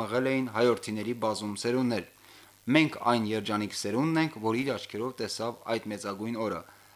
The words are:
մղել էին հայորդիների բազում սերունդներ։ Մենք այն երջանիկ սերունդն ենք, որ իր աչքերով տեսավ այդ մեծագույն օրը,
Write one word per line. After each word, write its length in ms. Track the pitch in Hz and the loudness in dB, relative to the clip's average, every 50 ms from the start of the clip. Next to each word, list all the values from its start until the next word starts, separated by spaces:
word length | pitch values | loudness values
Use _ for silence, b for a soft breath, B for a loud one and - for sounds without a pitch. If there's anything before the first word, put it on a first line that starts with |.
մղել 260 | 113 101 110 123 131 131 135 | -2 0 0 2 2 2 2
էին 160 | 131 131 123 104 | 2 0 0 2
հայորդիների 580 | 110 120 123 113 101 - - 107 107 104 110 123 117 110 | 4 6 6 4 4 0 -4 -4 -4 -2 -4 -4 -2 0
բազում 300 | 110 107 101 107 104 104 98 - | -2 -2 -2 -4 -6 -6 -4 -2
սերունդներ։ 460 | 120 120 127 131 123 120 101 87 - B B B B B B B B B B B | 0 2 2 2 2 0 -2 -4 -6 B B B B B B B B B B B
Մենք 300 | - 131 156 160 147 - - - 113 120 | 4 6 6 6 4 2 0 2 4 4
այն 160 | 120 110 104 | 4 2 0
երջանիկ 460 | 110 110 101 101 104 104 104 101 - - | -2 -2 -2 -2 -2 -2 -2 -2 -4 -4
սերունդն 400 | - 104 104 120 143 160 160 160 160 | -4 -2 0 0 2 2 2 2 2
ենք, 160 | 156 - 113 107 | 0 -2 -2 -2
որ 160 | 110 113 120 135 | 0 0 0 0
իր 100 | 139 127 | -2 -2
աչքերով 360 | 101 - - - 104 113 131 123 - | -4 -6 -8 -6 -6 -6 -6 -4 -6
տեսավ 320 | 113 101 - - 110 117 117 - - - 113 | -6 -6 -4 -4 -4 -4 -6 -6 -4 -2 -2
այդ 120 | 113 98 107 107 | -2 -2 -4 -6
մեծագույն 480 | 98 - 101 98 95 107 113 120 110 113 | -6 -4 -6 -6 -4 -4 -4 -4 -2 -2
օրը, 140 | 107 95 82 78 B B B B B B | -2 -2 -4 -8 B B B B B B